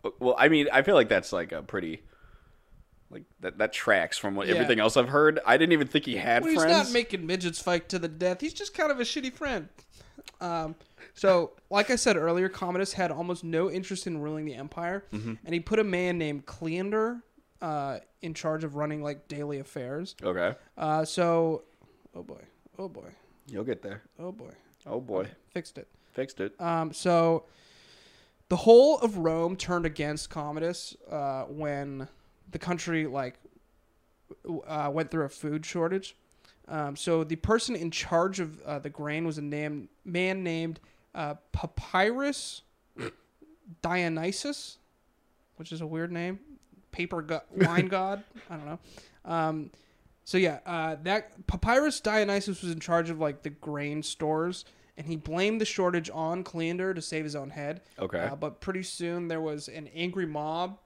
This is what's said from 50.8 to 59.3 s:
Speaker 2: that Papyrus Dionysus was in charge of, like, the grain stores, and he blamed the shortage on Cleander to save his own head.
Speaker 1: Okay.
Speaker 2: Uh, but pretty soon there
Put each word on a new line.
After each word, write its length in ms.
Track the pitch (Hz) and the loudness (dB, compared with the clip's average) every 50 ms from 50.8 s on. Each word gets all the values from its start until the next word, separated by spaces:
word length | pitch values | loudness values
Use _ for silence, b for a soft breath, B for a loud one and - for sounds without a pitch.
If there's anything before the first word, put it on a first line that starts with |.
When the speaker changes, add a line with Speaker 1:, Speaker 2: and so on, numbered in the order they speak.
| 160 160 160 143 156 | -2 -4 -4 -4 -2
Speaker 2:
that 420 | 180 196 220 208 - - - 185 | 0 0 0 -2 -6 -20 -8 -6
Papyrus 520 | - - 180 - 226 240 269 294 302 - - | -4 -2 0 2 4 4 4 4 4 0 0
Dionysus 600 | - 214 214 220 208 202 202 202 196 202 190 - | -2 2 2 4 4 4 2 0 0 -2 -6 -6
was 100 | - 175 | -6 -6
in 80 | 165 165 | -6 -6
charge 300 | - - 170 170 165 165 | 0 2 2 2 2 0
of, 100 | 165 156 | -2 -2
like, 240 | 160 147 143 147 - | -2 -2 -2 -4 -10
the 60 | 156 | -12
grain 520 | 143 _ - 156 147 143 143 147 147 151 147 | -12 _ -10 -8 -6 -4 -4 -4 -4 -4 -6
stores, 640 | - - _ 160 151 156 156 165 175 185 - - b b b b b b | -6 -6 _ -2 0 0 0 0 -2 -4 -6 -12 b b b b b b
and 80 | - 143 | -14 -8
he 100 | 156 170 | -8 -8
blamed 460 | 156 - 156 160 175 190 208 220 226 | -6 -6 -4 0 2 2 2 2 0
the 40 | 214 | -2
shortage 440 | 208 - - 185 180 180 170 160 165 190 | -2 0 2 2 2 2 0 -2 -4 -6
on 300 | 160 160 160 170 185 180 | -4 -2 -2 -2 -4 -6
Cleander 500 | - - 170 165 165 170 180 185 190 190 | -8 -6 -4 -4 -2 -2 -2 -2 -2 -4
to 80 | 170 | -4
save 220 | 156 - 165 156 156 | -6 -6 -6 -6 -6
his 100 | 151 147 | -6 -6
own 140 | 147 139 139 | -8 -8 -8
head. 320 | 151 151 143 143 160 180 b b b - | -10 -8 -8 -8 -8 -8 b b b -8
Speaker 1:
Okay. 200 | - - - 175 | -6 -4 -2 -2
Speaker 2:
Uh, 160 | - - 139 | -2 -4 -4
but 260 | 156 156 151 - _ | -4 -6 -8 -8 _
pretty 220 | - 190 185 185 185 | -8 -6 -6 -6 -6
soon 440 | - - - 175 170 170 175 175 | -8 -8 -6 -6 -4 -4 -4 -4
there 140 | 165 | -4